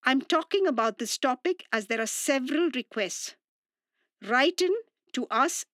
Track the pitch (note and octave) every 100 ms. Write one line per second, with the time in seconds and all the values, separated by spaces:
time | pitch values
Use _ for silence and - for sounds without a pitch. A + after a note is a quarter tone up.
0 | - C4 - E4 E4 G4+ F#4+ A#3 A3+ G#3+
1 | A3+ - C4+ B3+ F4 F4+ - A3+ G3+ A3+
2 | A3+ - - C#4 C4 D4+ E4+ B3+ A3+ -
3 | F#3+ - - - _ _ _ _ _ _
4 | _ _ G3 A#3+ C#4+ F#4 F4+ G#4 A4+ _
5 | _ - B3 - C#4+ - -